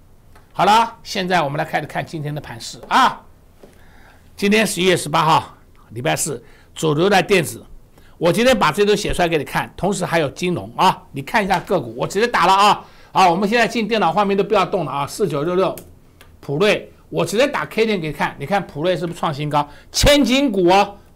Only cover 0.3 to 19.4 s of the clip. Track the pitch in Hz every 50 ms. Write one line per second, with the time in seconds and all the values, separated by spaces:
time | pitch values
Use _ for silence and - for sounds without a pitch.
0.3 | - - - _ - - 175 196 214 233 226 226 - - - - - 202 185 180
1.3 | 185 170 147 139 147 151 160 - 190 165 151 - - 175 151 - 175 156 147 147
2.3 | 147 143 - - 120 113 - - - 120 - - 185 262 247 202 - - - -
3.3 | - _ - - _ - - - - - - - - - - - - - - -
4.3 | - - 196 202 214 220 214 - - 170 185 185 175 - - 151 160 165 156 160
5.3 | 156 127 - - - - - _ - - - - 104 120 135 156 156 - - 160
6.3 | 127 - - - - - - - - - 165 156 147 151 180 202 202 185 - -
7.3 | 196 180 143 110 110 101 - - - - - _ _ - - - - - - 175
8.3 | 151 202 240 262 254 196 175 151 147 208 208 208 208 202 208 - - - 175 165
9.3 | 165 147 127 - - 156 127 - - - 170 202 190 160 175 139 165 170 147 131
10.3 | - - 175 180 170 107 95 113 120 147 175 185 - - - - - 139 143 -
11.3 | - 220 196 196 185 165 - - 196 156 123 113 110 127 165 - - 196 233 240
12.3 | 240 - 170 180 190 196 208 208 - - - - - - - - - 175 190 175
13.3 | 165 190 214 196 240 240 226 - - 233 214 208 233 214 180 170 - 208 202 196
14.3 | 196 202 190 - 220 196 180 - 208 185 156 127 135 143 139 - - - 208 147
15.3 | 151 139 151 175 180 190 185 156 - - - - - - - - _ - - -
16.3 | - - - - 139 160 208 208 170 - - - - - - - 151 160 175 175
17.3 | 196 226 285 285 - 151 151 - - 214 226 220 208 185 156 151 143 - 180 143
18.3 | - - 139 135 196 196 - - - 143 165 185 180 160 175 165 165 - 190 170
19.3 | 143 143